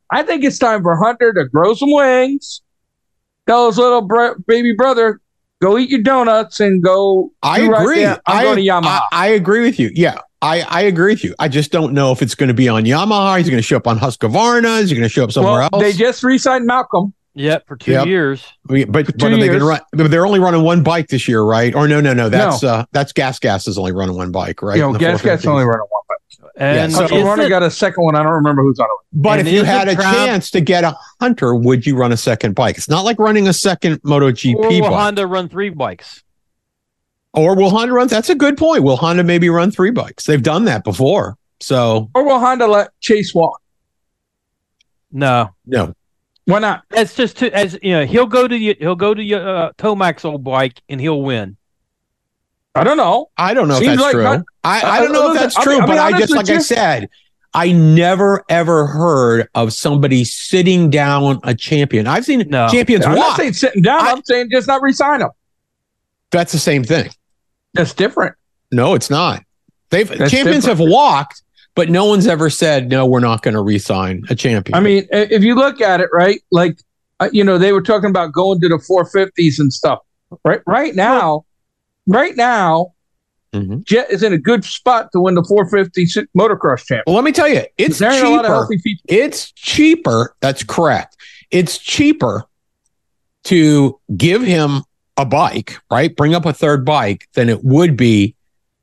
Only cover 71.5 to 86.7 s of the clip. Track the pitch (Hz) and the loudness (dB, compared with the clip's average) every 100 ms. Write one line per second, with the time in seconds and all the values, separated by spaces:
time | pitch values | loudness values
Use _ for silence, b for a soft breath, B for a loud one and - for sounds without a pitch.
71.5 | b b - 170 175 208 208 180 160 160 | b b -4 0 2 2 4 2 2 -2
72.5 | - 165 139 123 131 131 127 120 113 131 | 0 0 0 0 0 2 2 2 0 -2
73.5 | 107 101 104 - 95 92 92 - 120 135 | -2 0 -2 -2 -4 -4 -6 -6 -4 -2
74.5 | 107 - 175 202 196 190 208 208 220 214 | -2 -2 0 2 0 0 -2 0 2 2
75.5 | 247 277 269 208 180 180 170 185 214 - | 2 0 0 0 0 0 2 2 0 -2
76.5 | 170 180 - _ _ _ - 202 208 196 | 0 0 -2 _ _ _ -6 -2 2 2
77.5 | 180 196 196 180 214 202 185 165 151 190 | 2 2 2 2 0 0 -2 -2 -2 0
78.5 | 190 170 160 - 185 170 196 190 - 165 | 0 0 -2 0 -2 0 -2 -2 0 0
79.5 | 135 143 - 156 120 _ _ _ 175 165 | 2 -2 0 -2 -2 _ _ _ -6 -2
80.5 | 208 - 233 311 190 220 254 170 151 - | -2 -2 -2 -2 0 0 2 0 -4 -8
81.5 | _ _ _ _ _ - 220 349 294 247 | _ _ _ _ _ 0 0 0 0 0
82.5 | 226 175 165 180 _ _ _ _ _ _ | 0 0 0 -4 _ _ _ _ _ _
83.5 | 101 95 117 - 226 - 185 220 165 214 | -8 -8 -10 0 0 0 -2 0 0 0
84.5 | 233 - - 247 233 - 180 185 180 175 | 0 -2 -4 0 0 0 -2 0 0 2
85.5 | 208 180 202 190 185 175 - 302 175 220 | 0 2 0 -2 -2 -2 -2 -2 0 0
86.5 | 202 156 | 0 -2